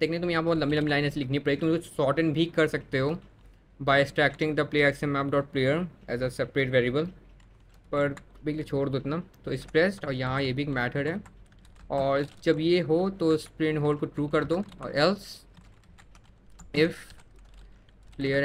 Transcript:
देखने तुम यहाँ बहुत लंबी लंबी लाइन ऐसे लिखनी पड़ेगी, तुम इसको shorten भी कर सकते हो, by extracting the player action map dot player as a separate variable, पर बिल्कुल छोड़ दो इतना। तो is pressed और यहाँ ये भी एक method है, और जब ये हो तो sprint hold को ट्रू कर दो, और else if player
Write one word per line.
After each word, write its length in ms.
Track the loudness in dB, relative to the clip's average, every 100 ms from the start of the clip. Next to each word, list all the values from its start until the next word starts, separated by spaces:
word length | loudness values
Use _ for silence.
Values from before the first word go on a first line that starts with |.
देखने 180 | -2 -2
तुम 120 | -2
यहाँ 140 | 0
बहुत 140 | 2 2
लंबी 180 | 2 0
लंबी 140 | 2
लाइन 140 | 0
ऐसे 160 | 0 -2
लिखनी 180 | -2 -2
पड़ेगी, 220 | 0 0
तुम 140 | 0
इसको 220 | 0 -2 -2
shorten 360 | 0 2 0
भी 120 | 2 0
कर 200 | 2 0
सकते 320 | 0 -4 -2
हो, 200 | 0 -2 -8 -20 -20 -20 _ -4
by 160 | 2 4
extracting 520 | 4 2 2 2 -2
the 100 | 0
player 220 | 0 2 2
action 240 | 2 -2
map 180 | -2 0
dot 200 | 0 0
player 240 | 0 2 2 -2 -8 -8
as 140 | -4
a 80 | -2 -4
separate 360 | -4 -2 2
variable, 340 | 2 2 0 -4 -8 -20 -20 -20 -20 -20 -20 -6
पर 220 | -2 0 -2 -12 -10
बिल्कुल 200 | -6 -6
छोड़ 240 | -4 -2 -2
दो 100 | -2
इतना। 240 | -4 -6 -6 -12
तो 100 | -8
is 120 | -8 -2
pressed 380 | 2 2 0 -6
और 60 |
यहाँ 300 | -4 -2 -2
ये 100 | -2
भी 100 | -2
एक 60 | -2
method 400 | -2 -2 -2 -4
है, 120 | -4 -10 -18 -20 -20 -20 -20 -6
और 360 | -2 0 0 -2 -2
जब 160 | 0 2
ये 200 | 2 2
हो 180 | 2 0 0 0
तो 160 | 2 0
sprint 440 | -2 -4 -2 0
hold 160 | 0 0
को 60 | -2
ट्रू 200 | -4 -2
कर 160 | 0
दो, 180 | 0 -2 -4 -10
और 120 | -6 0
else 220 | 2 0 -6 -20 -20 -20 -20 -20 -20 -20 -20 -20 -20 -20 -20 -20 -6 2
if 280 | 2 0 -14 -20 -20 -20 -20 -20 -20 -20 -20 -20 -18 -6
player 240 | -2 0